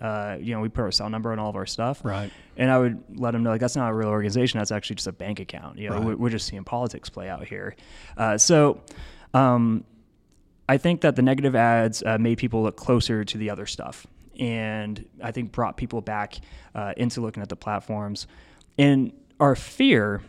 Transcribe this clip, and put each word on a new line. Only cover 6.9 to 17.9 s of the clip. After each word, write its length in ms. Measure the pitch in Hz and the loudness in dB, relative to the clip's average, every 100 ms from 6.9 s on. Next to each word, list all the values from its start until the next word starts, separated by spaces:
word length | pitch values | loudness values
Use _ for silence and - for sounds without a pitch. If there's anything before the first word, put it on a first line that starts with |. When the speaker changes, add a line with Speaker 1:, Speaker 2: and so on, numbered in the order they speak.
| - - | -8 -14
Speaker 1:
play 200 | - 95 | -12 -10
out 160 | 90 - | -10 -10
here." 300 | 101 98 - - - - - | -10 -12 -14 -18 -20 -12 -2
Uh, 200 | 110 110 | 0 4
so, 420 | - 160 147 - - - - - - 131 | 6 8 6 4 -6 -18 -18 -18 0 4
um, 480 | 131 123 117 110 - _ _ _ _ _ _ _ - | 6 6 4 0 -4 _ _ _ _ _ _ _ 2
I 80 | 135 | 4
think 240 | 175 175 | 4 4
that 140 | 160 135 | 4 4
the 60 | |
negative 340 | 127 131 139 123 | 4 4 2 4
ads, 480 | 117 117 113 110 | 6 6 2 0
uh, 140 | - 110 | 0 2
made 200 | 117 117 | 2 2
people 260 | 120 113 | 0 0
look 140 | 107 - | 0 0
closer 480 | - 123 - 110 101 | 2 2 2 0 -2
to 120 | 107 | -4
the 120 | 107 | -6
other 160 | 98 104 | -6 -8
stuff, 420 | - - - - - - - | -10 -10 -14 -20 -20 -18 -6
and 640 | 120 113 110 107 107 104 - - | -4 -2 -4 -4 -6 -8 -12 -12
I 100 | 110 | -8
think 200 | 113 113 | -6 -6
brought 260 | - 110 - | -2 -2 -2
people 240 | 120 117 | -6 -6
back, 340 | 107 107 104 - - - - - | -4 -4 -6 -10 -18 -20 -14 -8
uh, 180 | 101 - | -6 -2
into 260 | 240 127 | -2 -2
looking 200 | 110 107 | -6 -6
at 60 | 101 | -8
the 60 | - | -8
platforms. 720 | - 101 - | -6 -6 -4